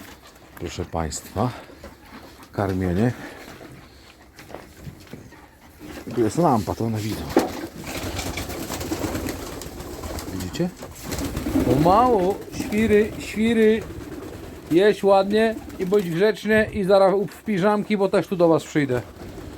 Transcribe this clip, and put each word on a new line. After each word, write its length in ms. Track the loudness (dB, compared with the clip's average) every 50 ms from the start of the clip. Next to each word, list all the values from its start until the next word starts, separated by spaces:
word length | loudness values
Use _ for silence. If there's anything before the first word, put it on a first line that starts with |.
| -20 -20 -20 -20 -20 -20 -20 -20 -20 -20 -16 -12
Proszę 260 | -12 -10 -8 -8 -8
państwa, 640 | -6 -4 -4 -4 -4 -6 -10 -12 -8 -4 -2 -2 -2 -4 -8 -16 -20 -20 -20 -20 -20 -20 -20 -20 -20 -20 -20 -20 -20 -20 -20 -20 -10
karmienie. 600 | -4 -4 -2 -2 0 -2 0 0 2 2 2 0 0 -4 -12 -16 -16 -18 -18 -18 -18 -20 -20 -20 -20 -20 -20 -20 -20 -20 -20 -20 -20 _ -20 -20 -20 -20 -20 -16 -16 -18 -18 -18 -20 -18 -18 -18 -18 -18 -20 -20 -18 -18 -18 -20 -20 -20 -20 -20 _ -20 -20 -20 -20 -20 -18 -16 -16 -14 -12 -8 -2
Tu 60 | 0
jest 160 | 0 0 2 2
lampa, 380 | 2 4 4 2 0 -2 -4
to 100 | -4 -4
one 140 | -4 -4 -4
widzą. 220 | -4 -6 -6 -6 -6 0 0 0 0 0 -6 -10 -12 -12 -14 -14 -12 -10 -10 -8 -8 -8 -8 -8 -8 -8 -8 -8 -8 -10 -10 -10 -10 -10 -8 -8 -6 -6 -6 -6 -6 -6 -6 -6 -6 -8 -8 -10 -10 -12 -12 -12 -14 -14 -14 -14 -14 -14 -12 -12 -10 -10 -10 -10 -10 -10 -8
Widzicie? 360 | -8 -8 -8 -4 -4 -4 -4 -4 -10 -16 -16 -16 -14 -12 -10 -8 -6 -6 -6 -6 -6 -6 -2 0 0 2
Pomału, 680 | 4 4 6 6 6 6 6 6 6 4 4 2 2 0 -2 -6 -12 -10 -8
świry, 520 | -6 -4 0 0 2 4 6 4 4 4 -2 -8
świry. 640 | -10 -8 -4 0 2 2 4 6 6 6 6 4 0 -8 -12 -12 -12 -12 -12 -12 -14 -14 -14 -14 -16 -16 -16 -14 -4 2
Jeść 320 | 4 6 6 6 4 4 4
ładnie 520 | 6 6 6 6 4 2 2 2 2 0 -2 -10 -14 -8 -6
i 60 | -2
być 240 | 2 2 2 2 2
grzeczny 600 | 0 2 2 2 2 0 0 2 4 4 4 2 0
i 100 | -2 2
zaraz 300 | 4 6 6 6 6 4 2 0 -2
w 140 | -6 -10 -6
piżamki, 540 | -2 0 2 2 2 2 2 0 0 0 0
bo 120 | 0 2
też 180 | 2 0 0 0
tu 80 | 2
do 120 | 4 6 6
was 160 | 6 4 2
przyjdę. 380 | 0 0 0 2 2 0 -2 -2 -6 -14 -16 -16 -16 -14 -14 -14 -14 -16